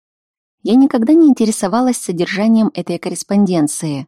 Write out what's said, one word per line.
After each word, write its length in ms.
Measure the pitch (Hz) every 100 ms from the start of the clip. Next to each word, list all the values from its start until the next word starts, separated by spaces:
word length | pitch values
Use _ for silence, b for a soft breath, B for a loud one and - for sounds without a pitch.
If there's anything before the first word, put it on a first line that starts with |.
| _ _ _ _ _ _
Я 120 | -
никогда 400 | 240 277 247 226
не 140 | 320 311
интересовалась 680 | 247 220 214 196 214 254 240
содержанием 760 | - 170 175 190 214 226 220
этой 240 | - 175 170
корреспонденции, 1080 | 180 175 - 202 202 180 147 - 160 139